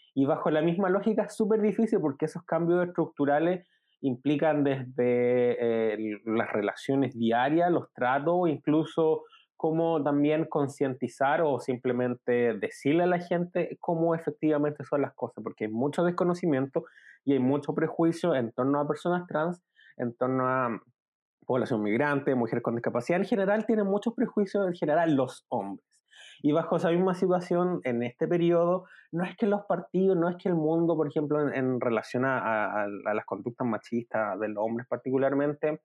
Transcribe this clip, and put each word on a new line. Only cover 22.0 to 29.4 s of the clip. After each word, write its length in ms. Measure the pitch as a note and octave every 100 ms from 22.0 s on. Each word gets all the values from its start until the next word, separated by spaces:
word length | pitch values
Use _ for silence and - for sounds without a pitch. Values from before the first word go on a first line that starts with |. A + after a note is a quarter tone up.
| D3 C#3+ C#3 B2+
mujeres 260 | A#2 A#2+
con 140 | - A#2
discapacidad. 460 | A2+ A#2 - F3
En 40 | G3
general 400 | A3 F#3+ G#3+ G#3+
tienen 220 | A3 G3
muchos 260 | G3+ A#3
prejuicios, 540 | - F3 - G3 G3+ F#3+
en 60 |
general, 420 | F3 D#3 D#3 E3 C#3
los 300 | B2+ - -
hombres. 400 | B2 G2 G2 _ _ _ - - -
Y 100 | D3
bajo 240 | D3+ E3 F3
esa 160 | F3
misma 220 | E3+ F#3
situación, 640 | F3+ F#3 F3+ F3 F3 F3+ E3+ B2+
en 180 | A#2
este 240 | A#2+ - D#3+
periodo, 560 | F3 E3+ E3+ F3 F3+ F3+ - -
no 100 | E3
es 140 | F3+
que 100 | -